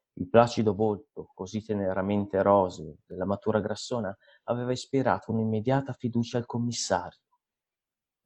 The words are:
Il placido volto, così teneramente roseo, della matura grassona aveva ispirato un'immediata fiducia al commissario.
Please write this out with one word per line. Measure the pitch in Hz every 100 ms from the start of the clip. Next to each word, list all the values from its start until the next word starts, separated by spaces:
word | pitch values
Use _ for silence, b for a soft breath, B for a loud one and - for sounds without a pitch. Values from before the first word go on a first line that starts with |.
| _
Il | - 107
placido | 117 117 - 107
volto, | 95 110 101 - - 80
così | - 92 107
teneramente | 104 104 95 95 98 104 98 95
roseo, | 98 101 92 87 76 -
della | _ 90
matura | 92 101 110 107
grassona | 104 104 - 123 95 98 b b
aveva | - 120 123
ispirato | 127 - 135 120 95 -
un'immediata | 113 110 110 113 135 135
fiducia | 123 120 117 120 123
al |
commissario. | 117 120 120 117 - 90 87 - _ _ _ _ _ _ _ _ _ _